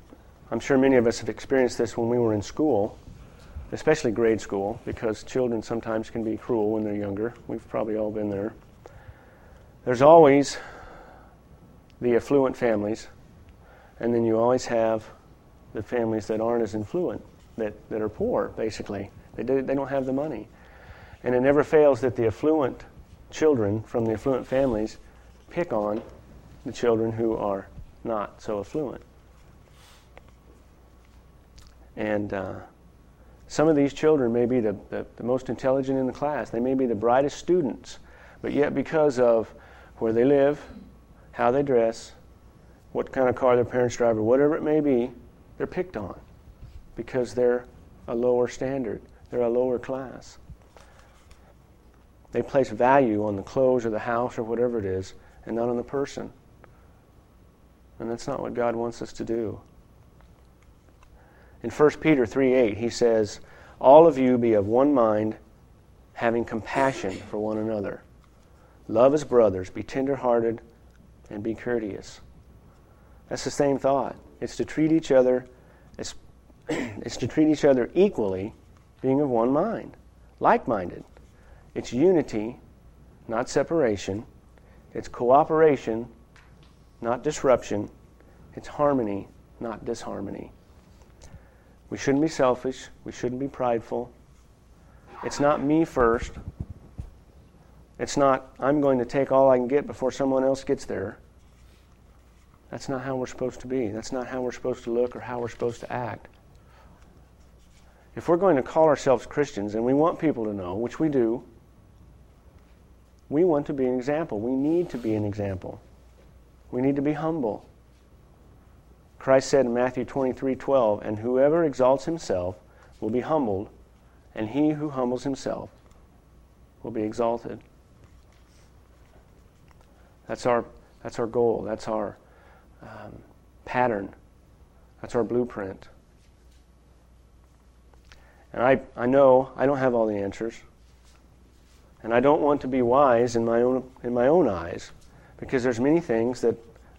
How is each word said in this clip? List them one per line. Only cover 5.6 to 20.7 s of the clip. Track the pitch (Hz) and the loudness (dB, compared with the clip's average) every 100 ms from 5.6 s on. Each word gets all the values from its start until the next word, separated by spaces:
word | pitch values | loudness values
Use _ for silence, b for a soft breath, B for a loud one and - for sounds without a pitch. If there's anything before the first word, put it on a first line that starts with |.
sometimes | - 117 113 113 113 | -4 -8 -4 -6 -4
can | 117 | -6
be | 110 107 | -6 -6
cruel | - 120 104 | -2 0 0
when | 110 | 0
they're | 107 | -2
younger. | 104 101 98 113 120 - | -4 -6 -4 -6 -8 -12
We've | 117 - | -12 -8
probably | 120 113 107 | -6 -4 -4
all | 107 | -4
been | 107 104 | -4 -6
there. | 98 107 - - - B B B B B B B B B B | -4 -6 -10 -20 -20 B B B B B B B B B B
There's | - 120 | -2 4
always | 143 170 151 139 139 - B B B B B B B B B B B - - - | 10 10 10 6 2 -6 B B B B B B B B B B B -20 -20 -6
the | 123 | 0
affluent | 117 - 143 131 131 | 2 4 2 2 0
families, | 120 107 104 113 - - - - - - b b b b | 0 0 -2 -4 -10 -20 -20 -20 -20 -20 b b b b
and | 120 | -2
then | 120 | 2
you | 113 110 | 2 2
always | 120 127 - | 4 2 0
have | 120 113 113 - - - - - - - | 0 0 0 -6 -20 -20 -20 -20 -20 -14
the | 120 | -12
families | 104 123 113 110 107 | -6 -2 -2 -2 -2
that | 110 | -2
aren't | 113 120 | 0 0
as | 110 107 | -2 -4
affluent, | 104 175 165 107 - - - - | -6 -4 -4 -6 -14 -20 -16 -8
that, | 107 - - | -8 -8 -8
that | 113 | -6
are | 107 | -4
poor, | - 214 143 104 101 | -4 -2 -2 -2 -4
basically. | 113 - 110 101 98 - B | -6 -6 -8 -8 -10 -14 B
They | - | -8
do, | 117 135 | -2 0
they | 127 | 0
don't | 139 135 | -2 -2
have | 139 131 | -4 -2
the | |
money. | 131 156 113 104 B B | -4 -4 -8 -12 B B